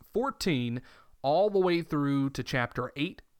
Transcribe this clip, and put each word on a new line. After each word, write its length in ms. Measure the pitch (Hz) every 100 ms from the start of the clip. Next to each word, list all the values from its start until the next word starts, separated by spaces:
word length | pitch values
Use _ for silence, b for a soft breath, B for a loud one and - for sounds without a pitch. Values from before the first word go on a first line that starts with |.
| -
fourteen, 680 | 208 269 - 202 139 120 123 b b b b
all 260 | 131 156 208
the 100 | 202
way 220 | 185 170
through 480 | 165 151 143 139 139
to 120 | 135
chapter 500 | 123 135 120 - 123
eight, 280 | - 170 - -